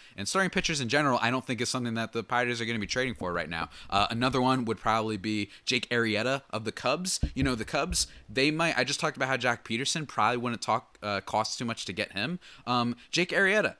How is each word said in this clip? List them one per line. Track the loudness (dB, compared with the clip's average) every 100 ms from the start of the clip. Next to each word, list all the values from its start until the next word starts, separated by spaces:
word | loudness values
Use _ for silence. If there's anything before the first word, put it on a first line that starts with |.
| -16 -10
And | -2
starting | 0 0
pitchers | 0 -2 -2
in | 0
general, | 2 4 4
I | 2
don't | 0 -2
think | -2
is | -2
something | -2 -2 -2
that | -4
the | -6
Padres | -2 0 0 -2
are | -2
gonna | -4
be | -2
trading | -2 -2 -4
for | -4
right | -4 -4
now. | -4 -6 -10 -2
Uh, | 2 2
another | 2 2 2
one | 4 2 0
would | -2
probably | 2 2 0 -2
be | -2 -2 -2 -6 -2
Jake | -2 0
Arrieta | 0 2 2 0 -2 -4
of | -6 -4
the |
Cubs. | -2 -2 0 0 -2 -2
You | 0
know, | 0 0
the | -2
Cubs, | -2 0 0 -2 -6 -6
they | 2 2
might, | 2 2 2
I |
just | 0 0
talked | -2 -2
about | 0
how | 2
Joc | 2 0
Pederson | -2 -2 0 -2 -2
probably | 2 2 2
wouldn't | 0 -2
talk, | 0 0 -2 -8
uh, | -4 -2
cost | 0 0 0 -2
too | -4
much | -4 -4
to |
get | -4 -4
him. | -4 -4 -6 -10 -12 -2
Um, | 0 0 -2 -2
Jake | 0 2
Arrieta | 4 4 4 2 -2